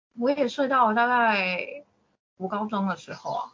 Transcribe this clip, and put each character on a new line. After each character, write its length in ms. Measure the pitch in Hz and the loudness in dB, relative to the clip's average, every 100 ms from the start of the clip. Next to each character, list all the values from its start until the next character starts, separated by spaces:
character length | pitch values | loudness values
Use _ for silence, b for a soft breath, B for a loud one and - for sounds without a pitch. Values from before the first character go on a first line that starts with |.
| _ 233 | _ -2
我 140 | 247 | 0
也 160 | 285 247 | 2 0
睡 220 | - 262 | 0 0
到 260 | 269 220 | 4 4
大 140 | 220 240 | 4 2
概 760 | 247 226 202 185 180 - 190 - _ _ _ _ - | 4 4 2 0 -4 -8 -12 -18 _ _ _ _ -10
我 100 | 185 | -6
高 200 | 208 220 | -4 -4
中 200 | 208 196 | -2 -2
的 100 | 170 | -4
时 160 | - | -10
候 200 | - - | -12 -8
啊。 180 | - - | -6 -8